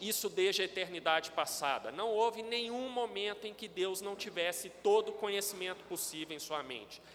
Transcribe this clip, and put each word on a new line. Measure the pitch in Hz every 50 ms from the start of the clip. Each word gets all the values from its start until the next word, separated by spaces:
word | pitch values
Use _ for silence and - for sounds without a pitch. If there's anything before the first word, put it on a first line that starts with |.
isso | 196 214 214 - - 202
desde | 170 190 185 196 190 196 190
a |
eternidade | 190 190 190 185 175 180 165 135 165 160 160 160 - -
passada. | 165 151 - - - 151 139 131 110 - 113
Não | 131 165 208 226
houve | 214 214 226 233 220 220 226
nenhum | 226 233 240 233 233 240 247 254 262
momento | 247 247 240 220 196 196 202 208 208 208 208
em | 214 208
que | - 220
Deus | 202 170 180 185 190 185 185
não | 202 202 196
tivesse | 196 - 214 175 175 170 175 170 - - 190
todo | - - - 202 208 220 214 214
o | -
conhecimento | - 214 202 202 202 196 - 202 185 185 185 180 180 -
possível | - 180 165 - - - 156 156 151 156
em | 147
sua | - - 156 147 135
mente. | 131 127 113 101 - - - - -